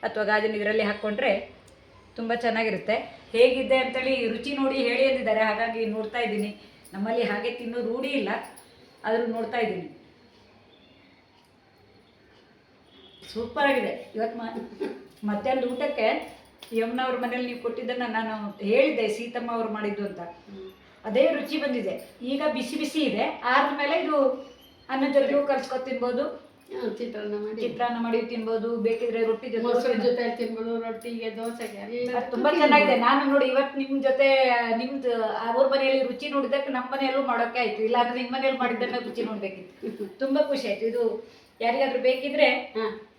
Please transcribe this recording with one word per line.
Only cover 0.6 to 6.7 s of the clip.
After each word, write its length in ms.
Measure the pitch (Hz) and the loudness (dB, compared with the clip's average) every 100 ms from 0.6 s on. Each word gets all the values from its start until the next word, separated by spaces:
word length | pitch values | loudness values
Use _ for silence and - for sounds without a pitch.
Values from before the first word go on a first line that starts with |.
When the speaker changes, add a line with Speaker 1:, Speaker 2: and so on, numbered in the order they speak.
| 208 220 208 | 0 2 0
Speaker 1:
ಹಾಕ್ಕೊಂಡ್ರೆ 440 | 208 214 208 262 196 - - - - - - - - | 0 -4 0 2 0 -2 -18 -20 -20 -20 -20 -20 -8
ತುಂಬ 160 | 226 233 | -4 0
ಚೆನ್ನಾಗಿರುತ್ತೆ. 500 | 233 220 226 185 180 220 - - - | 0 0 0 -2 0 -2 -2 -16 -6
ಹೇಗಿದೆ 420 | 226 254 254 226 262 | 6 8 8 4 4
ಅಂತೇಳಿ 320 | 254 - 262 254 226 | 4 -2 0 0 0
ರುಚಿ 180 | 220 277 277 | -2 -4 0
ನೋಡಿ 180 | 269 262 233 | 0 2 0
ಹೇಳಿ 160 | 247 269 | 4 4
ಅಂದಿದ್ದಾರೆ, 320 | 262 220 220 220 | 4 2 2 2
ಹಾಗಾಗಿ 320 | 214 233 226 226 214 | 2 -2 -2 -2 -2
ನೋಡ್ತಾ 240 | 220 240 226 | -4 -2 -2
ಇದ್ದೀನಿ. 240 | 202 208 202 - | 0 -4 -6 -18